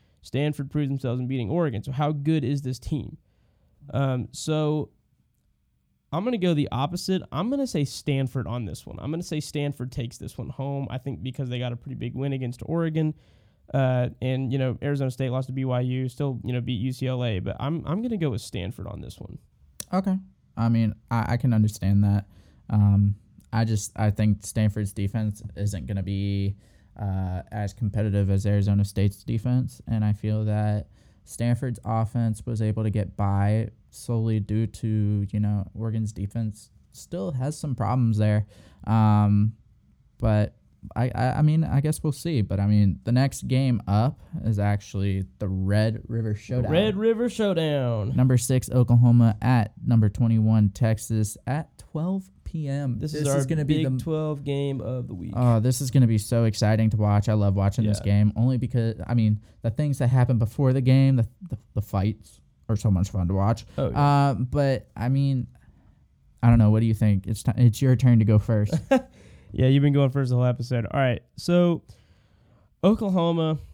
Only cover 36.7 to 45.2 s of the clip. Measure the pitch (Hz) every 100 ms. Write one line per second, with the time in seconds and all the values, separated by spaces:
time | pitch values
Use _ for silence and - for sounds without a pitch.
36.7 | _ _ - - 175 190 135 131 156 151
37.7 | 127 101 127 117 107 107 104 104 - -
38.7 | - - 110 107 104 104 101 107 - _
39.7 | _ _ _ _ _ 113 107 104 - _
40.7 | _ - - 123 - 127 - 151 160 156
41.7 | 139 151 156 156 143 170 143 101 98 101
42.7 | 104 101 85 - 123 135 - 120 131 135
43.7 | 113 - 104 117 - - - - 101 101
44.7 | 101 - 98 101 95